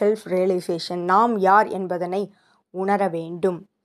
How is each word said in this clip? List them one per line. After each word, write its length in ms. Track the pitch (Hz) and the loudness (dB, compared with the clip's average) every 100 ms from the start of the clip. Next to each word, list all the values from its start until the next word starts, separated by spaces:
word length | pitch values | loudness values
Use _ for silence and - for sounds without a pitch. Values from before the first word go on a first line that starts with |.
செல்ஃப் 240 | 208 214 | 0 0
ரியலைசேஷன், 800 | 170 185 185 180 - 170 - 180 | -2 0 2 0 -2 -6 -4 -4
நாம் 340 | 175 190 240 214 | 2 4 4 2
யார் 300 | 185 202 214 | 4 4 4
என்பதனை 640 | 185 185 180 175 190 196 _ _ _ _ | -2 -4 -4 -4 -4 -6 _ _ _ _
உணர 380 | 180 190 202 196 | -6 -2 0 0
வேண்டும். 600 | 165 165 175 190 170 - _ | -4 -8 -2 -2 -2 -10 _